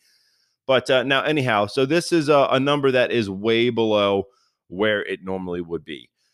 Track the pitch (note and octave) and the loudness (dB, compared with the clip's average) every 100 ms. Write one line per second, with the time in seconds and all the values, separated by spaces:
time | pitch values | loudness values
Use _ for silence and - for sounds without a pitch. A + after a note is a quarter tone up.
0 | _ _ _ _ _ _ - B2+ - C3 | _ _ _ _ _ _ -2 -2 2 0
1 | B2 C#3 A2+ D#3 B2+ G#2+ G#2 - C3+ E3+ | 2 0 0 -2 0 0 0 0 0 0
2 | - E3+ D3 D3 C3+ C3 C#3 D3 C#3 B2+ | 0 0 4 4 4 2 0 0 2 2
3 | A2+ A#2 G2+ F#2+ A2 A2+ A#2+ A#2 A2+ G#2 | 0 0 -2 -4 0 0 0 0 0 2
4 | G2+ G2 F#2+ _ _ _ _ F2+ G#2+ G#2 | 2 0 -2 _ _ _ _ -4 -2 0
5 | - F#2+ F#2 F#2+ F2+ F2 E2+ E2+ D2+ C#2 | -4 -10 -8 -8 -6 -8 -8 -10 -10 -16
6 | A#1+ _ _ | -16 _ _